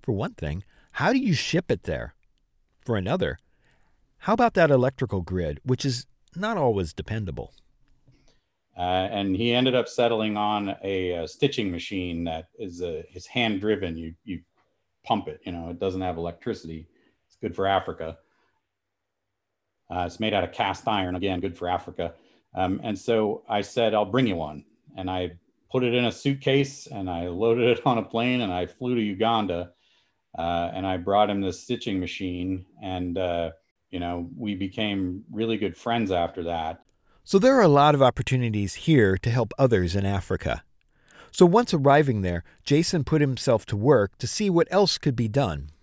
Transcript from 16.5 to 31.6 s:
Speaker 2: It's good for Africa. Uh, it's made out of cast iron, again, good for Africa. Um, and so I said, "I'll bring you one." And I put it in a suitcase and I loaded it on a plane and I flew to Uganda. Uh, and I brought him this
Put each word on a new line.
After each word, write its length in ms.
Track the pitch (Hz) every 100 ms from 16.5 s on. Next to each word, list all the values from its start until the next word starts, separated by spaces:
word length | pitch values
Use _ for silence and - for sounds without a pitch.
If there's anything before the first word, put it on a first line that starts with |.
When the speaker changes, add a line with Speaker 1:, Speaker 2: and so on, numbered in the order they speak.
| 110 82 80 80 _ _ _ _
Speaker 2:
It's 100 | _
good 180 | 107 -
for 120 | 98
Africa. 500 | 98 - 82 80 80 _ _ _ _ _ _ _ _ _ _ _ _ _ _ _ _ _
Uh, 140 | 90 87
it's 140 | -
made 140 | 107
out 100 | 101
of 80 | 87
cast 360 | - 104 95 -
iron, 280 | 107 92 90
again, 240 | 98 90
good 180 | 98 87
for 100 | 87
Africa. 460 | 87 - - 85 - _ _ _
Um, 260 | - 92 95
and 140 | 117 101
so 460 | - 113 107 110 -
I 120 | 107
said, 320 | 98 - 113
"I'll 120 | 104 101
bring 220 | 117 123
you 80 | 90
one." 300 | 78 73 - _ _ -
And 140 | 92
I 200 | 92 90 85 _ _ _
put 140 | 131
it 100 | 123
in 120 | 123 120
a 60 |
suitcase 760 | 113 143 139 139 135 139 - -
and 220 | 117 95
I 180 | 85 87
loaded 400 | 87 113 117 120 117
it 80 | 143
on 120 | 117
a 60 |
plane 360 | - 113 120 123
and 120 | 110
I 120 | 90 90
flew 300 | - 123 123
to 60 |
Uganda. 720 | 107 98 113 117 101 87 87 _ _ _ _ _ _ -
Uh, 340 | 82 85 85
and 140 | - 95
I 100 | 92
brought 320 | 90 98 104
him 120 | 101
this 200 | 98 87